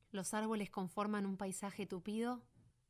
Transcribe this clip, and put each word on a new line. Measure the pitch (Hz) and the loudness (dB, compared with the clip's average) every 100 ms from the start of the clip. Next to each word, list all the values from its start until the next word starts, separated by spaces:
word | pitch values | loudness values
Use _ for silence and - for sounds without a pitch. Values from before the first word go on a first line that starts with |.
| - | -8
los | 196 180 | -4 0
árboles | 214 220 226 196 | 2 2 2 0
conforman | - 185 - 208 208 196 | -2 -2 0 2 4 2
un | 190 | 0
paisaje | 196 190 202 - 196 | -2 -2 -4 -4 -4
tupido, | 165 - 214 240 247 - - - _ _ | -4 -2 0 0 -2 -6 -20 -20 _ _